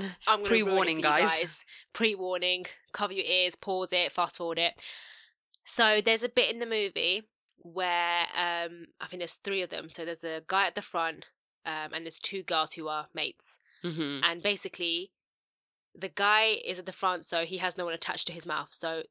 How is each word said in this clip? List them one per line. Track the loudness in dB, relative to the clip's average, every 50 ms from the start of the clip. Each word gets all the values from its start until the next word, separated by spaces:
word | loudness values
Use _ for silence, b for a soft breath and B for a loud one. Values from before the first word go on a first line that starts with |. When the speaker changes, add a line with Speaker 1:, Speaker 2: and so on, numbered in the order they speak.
| 0 -4 -6 -4 0
Speaker 1:
I'm | 2 2 2
gonna |
ruin | 2
it | 4
Speaker 2:
Pre-warning, | 4 4 4 4 4 4 4 4 2
Speaker 1:
for | 2 4
you | 4 6 6
Speaker 2:
guys. | 6 6 4 4
Speaker 1:
guys. | 4 4 4 2 2 B B B B B
Pre-warning. | B 2 2 2 2 0 -2 -2 -2 0 2 2 0 0 -2 -8 -14 -18 _ _
Cover | -6 -4 -4 -2
your | -2 -2 0
ears, | 2 4 4 4 2 0
pause | -2 -2 -2 -2 0 0 0
it, | 2 2 2 0
fast | 0 0 -2 -2 -2
forward | -4 -4 -4 0 0
it. | 0 0 0 -4 B B B B B B B B B B B B _ _ _ _ -2
So | 0 4 4 6 6 6 4 4
there's | 4 4 4
a | 2 0
bit | 2 2 2 2
in | 2 -2
the | -4
movie | -2 0 0 -2 -2 -2 0 0 0 0 -2 -4 _ _ _ _ _ _ _
where, | -18 -10 -4 -2 0 0 2 2 2 2 2 2 0 0 0
um, | -2 0 0 0 -2 -4 -6 -8 -12 -18 -18 _ -14
I | -12 -10
think | -8 -4
there's | -2 -2 -2
three | -2 -2 -2 -2 -2
of | -2 -4
them. | -6 -8 -6 -6
So | -6 -4 -4
there's | -6 -6 -6 -4
a | -6 -6 -6 -4
guy | 0 2 2 2
at | 2 0
the | -4
front, | -6 -4 -2 -2 -2 -2 -4 -8 -14 -20 _ _ _ _ _ _ -8
um, | -6 -6 -6 -6 -6 -6
and | -8 -6
there's | -4 -4 -4
two | -4 -4 -6 -6
girls | -4 0 0 0 0 0 -2
who | -6 -6 -6
are | -4 -6 -6 -8 -6
mates. | -6 -6 -6 -6 -6 -6 -6 -6 -6 b b b b b
Speaker 2:
Mm-hmm. | -6 -4 -2 -4 -4 -2 0 0
Speaker 1:
And | 0 0 0
basically, | 0 0 0 0 -2 -4 -4 -4 -2 -2 -2 -2 -4 -8 _ _ _ _ _ _ _ _ _ _ _ _ _ _ _ _ -14
the | -10 -10 -6
guy | -2 0 4 4 6 6 4 4 2 0 -2
is | -4 -6 -6
at | -6
the | -10
front, | -6 -2 -2 0 0 0 0
so | 0 0 0 0
he | -2 -4 -2
has | -2 -2 -2 -2
no | -4
one | -4 -4
attached | -4 -4 -4 -4 -4 -4
to | -4
his | -4 -6 -6
mouth. | -4 -4 -6 -4 -4
So | -4 -2 -2 -2 -4 -4 -6 -8